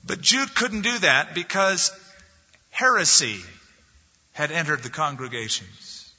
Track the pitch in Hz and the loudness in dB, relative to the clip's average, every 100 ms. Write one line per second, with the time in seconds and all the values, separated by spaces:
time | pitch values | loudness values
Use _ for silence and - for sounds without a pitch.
0 | - 180 - 262 269 - 240 214 208 240 | -6 -2 2 2 0 -2 -2 -2 -2 2
1 | 180 135 - 175 170 190 190 185 - - | 4 4 2 -6 -4 2 2 2 -2 -4
2 | - - - _ _ _ _ - 254 226 | -20 -20 -20 _ _ _ _ 0 2 4
3 | 160 - 127 101 90 - - _ _ _ | 4 4 2 -6 -12 -20 -20 _ _ _
4 | _ _ _ - 147 165 151 147 120 139 | _ _ _ -4 -2 -2 -2 -2 -4 -4
5 | 151 135 127 120 110 - 92 - - - | -4 -4 -8 -6 -4 -6 -6 -20 -18 -18
6 | - | -20